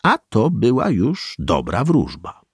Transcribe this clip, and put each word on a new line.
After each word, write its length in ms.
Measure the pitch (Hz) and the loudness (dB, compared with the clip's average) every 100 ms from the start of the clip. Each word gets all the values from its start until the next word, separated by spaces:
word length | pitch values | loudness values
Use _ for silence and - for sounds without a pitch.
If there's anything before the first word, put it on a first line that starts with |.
A 140 | 185 302 _ | 2 0 _
to 200 | 113 139 | 0 2
była 400 | 156 120 127 202 | 2 2 2 0
już 460 | 107 110 190 - - | 2 0 -2 -8 -8
dobra 440 | 71 76 60 85 | -2 -2 0 -2
wróżba. 640 | 151 147 71 69 87 - _ | 2 2 0 -6 -16 -18 _